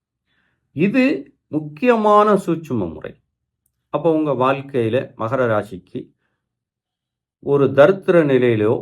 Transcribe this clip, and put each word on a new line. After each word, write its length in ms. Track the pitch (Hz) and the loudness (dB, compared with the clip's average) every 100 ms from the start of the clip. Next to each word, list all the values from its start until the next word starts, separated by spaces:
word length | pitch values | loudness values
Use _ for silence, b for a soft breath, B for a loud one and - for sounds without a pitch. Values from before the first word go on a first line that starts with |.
| _ _ _ _ _ _ _ 131 | _ _ _ _ _ _ _ -4
இது 280 | 196 254 254 - - _ _ | -2 0 0 -2 -8 _ _
முக்கியமான 760 | 151 151 151 247 226 208 208 214 196 | -8 -8 -2 0 2 4 4 4 2
சூட்சும 520 | 175 160 - 120 87 | -2 -6 -4 -6 -6
முறை. 240 | 78 - - _ _ _ _ _ _ _ | -10 -16 -18 _ _ _ _ _ _ _
அப்போ 160 | - 170 | -4 0
உங்க 200 | 156 151 | 0 -2
வாழ்க்கையில 680 | 123 127 139 135 131 113 123 139 - | 0 0 -2 -4 -4 -2 -2 -4 -8
மகர 260 | 113 131 120 | -6 -2 -2
ராசிக்கு 520 | 107 104 90 - - - _ _ _ _ _ _ _ _ _ _ _ _ _ | -2 -4 -14 -14 -16 -16 _ _ _ _ _ _ _ _ _ _ _ _ _
ஒரு 220 | - 139 135 | -2 0 2
தரித்திர 460 | 139 143 190 - 170 | 4 4 4 2 2
நிலையிலோ, 480 | 147 127 123 110 107 - | 2 2 2 2 0 -2